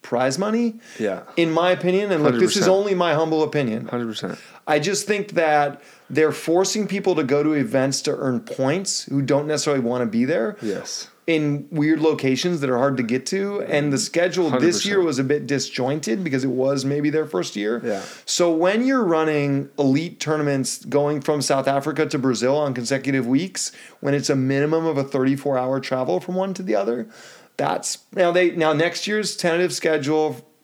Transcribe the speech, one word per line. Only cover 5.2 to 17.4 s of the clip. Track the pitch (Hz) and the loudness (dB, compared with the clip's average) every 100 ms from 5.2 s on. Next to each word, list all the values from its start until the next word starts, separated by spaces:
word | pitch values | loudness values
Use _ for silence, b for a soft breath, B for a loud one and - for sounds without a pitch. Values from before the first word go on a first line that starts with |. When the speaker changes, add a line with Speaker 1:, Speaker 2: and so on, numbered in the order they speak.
| 202 | -2
Speaker 1:
that | 165 160 151 147 139 B B B | 0 4 4 2 -4 B B B
they're | 143 156 | 2 2
forcing | 139 - 170 190 214 202 | 2 0 2 2 0 -2
people | 196 196 160 | 0 0 2
to | |
go | 139 139 | 2 2
to | 147 | 2
events | 151 120 131 135 135 | 2 2 2 0 0
to | - - | -2 -2
earn | 139 120 | -2 -2
points | - - 131 170 196 - - | -4 -2 0 0 -2 -6 -2
who | 139 | -2
don't | 135 143 147 | 2 2 2
necessarily | 151 151 139 | -2 0 0
wanna | 117 123 120 | 0 0 0
be | 113 127 | 0 0
there | 170 220 - | 0 -2 -4
Speaker 2:
Yes. | 110 92 - - - _ - | -6 -6 -6 -10 -12 _ -2
Speaker 1:
in | 160 151 143 - | 0 0 -2 -4
weird | 160 151 160 | -2 2 2
locations | 156 156 135 131 180 170 | 2 2 0 0 -2 -2
that | 139 | -2
are | 123 | 0
hard | 139 131 | 0 0
to | |
get | 117 123 - | -2 -2 -2
to. | 190 202 202 - | -4 -4 -6 -2
And | 156 147 | 0 0
the | 135 | 0
schedule | 107 165 180 175 165 | -2 0 0 2 0
this | |
Speaker 2:
Hundred | 131 156 | 2 2
percent. | 202 196 | 2 0
Speaker 1:
year | 202 | 2
was | 175 131 | 2 0
a | |
bit | 135 147 131 | 0 0 0
disjointed | 139 - - 127 151 151 214 | -4 -2 -4 -2 -2 -2 -4
because | 175 131 | -2 -2
it | 135 | -2
was | 127 131 139 131 | 0 0 0 -2
maybe | 143 147 | 0 0
their | 151 156 | 0 -2
first | 185 | -2